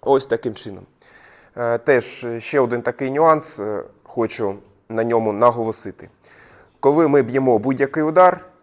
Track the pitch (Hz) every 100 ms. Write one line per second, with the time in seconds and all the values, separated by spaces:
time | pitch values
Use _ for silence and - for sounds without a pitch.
0 | - 135 135 117 120 107 113 92 95 _
1 | _ - - _ _ - 120 117 120 131
2 | 113 - 120 117 - 147 123 120 117 -
3 | 135 139 160 156 156 - 104 101 - _
4 | _ - 113 - 104 101 - _ _ 113
5 | 117 117 110 101 120 117 113 107 101 85
6 | - _ _ - - - _ _ 135 151
7 | 160 143 117 131 131 113 117 131 135 156
8 | 156 160 180 175 - _